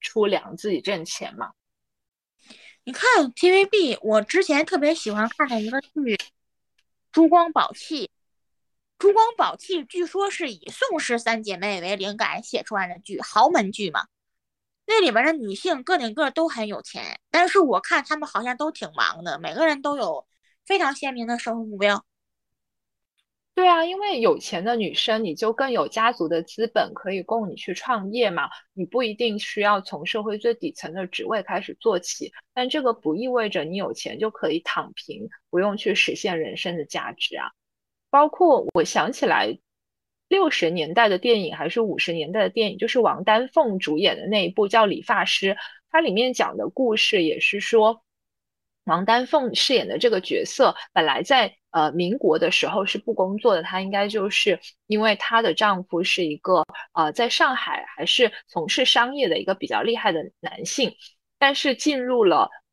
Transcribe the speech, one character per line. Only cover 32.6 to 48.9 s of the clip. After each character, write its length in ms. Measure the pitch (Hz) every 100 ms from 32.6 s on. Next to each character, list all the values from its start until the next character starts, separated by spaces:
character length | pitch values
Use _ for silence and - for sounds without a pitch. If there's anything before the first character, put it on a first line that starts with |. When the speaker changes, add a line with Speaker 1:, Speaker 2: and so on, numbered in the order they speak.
| 254
Speaker 1:
这 140 | 302
个 100 | 254
不 220 | 220 156
意 140 | 160 254
味 200 | 247 214
着 140 | 190
你 140 | 151 190
有 160 | 151
钱 260 | - - -
就 120 | 220
可 200 | - 165
以 80 | 160
躺 320 | - 170 -
平， 340 | - - - 113 - _
不 120 | 175
用 160 | 202 202
去 180 | 220
实 220 | 196 - -
现 240 | 202 170
人 160 | 147 -
生 200 | 180 175
的 80 |
价 280 | 147 175 104
值 240 | - - 78
啊。 160 | 60 - _ _ _ _ _
包 180 | 277 302
括 380 | - 359 233 -
我 80 | -
想 300 | 160 202 151
起 140 | - -
来， 320 | 156 104 - _ _ _ _ _ _ _
六 200 | 392 277
十 220 | - 165
年 240 | 175 151
代 160 | 208 226
的 80 | 185
电 240 | 247 220
影 120 | 160
还 140 | 156 165
是 140 | 233
五 160 | 220 143
十 160 | -
年 180 | 165 151
代 80 | 214
的 80 | 190
电 240 | 226 208
影， 60 | 190
就 100 | 226
是 120 | 254
王 220 | 196 139
丹 260 | 196 220 262
凤 300 | 330 254 190
主 200 | 147 156
演 180 | 185 -
的 100 | 185
那 180 | 214 175
一 20 |
部 180 | 202 202
叫 180 | 226 208
《理 160 | 156
发 240 | - 202 180
师》， 280 | - 190 - - - _
它 100 | 320
里 100 | 311
面 220 | 190 254
讲 240 | 247 202 -
的 140 | 113
故 260 | - 247 214
事 260 | - 208
也 160 | 160 -
是 220 | - 202
说， 420 | - 233 214 226 _ _ _ _ _ _ _ _
王 200 | -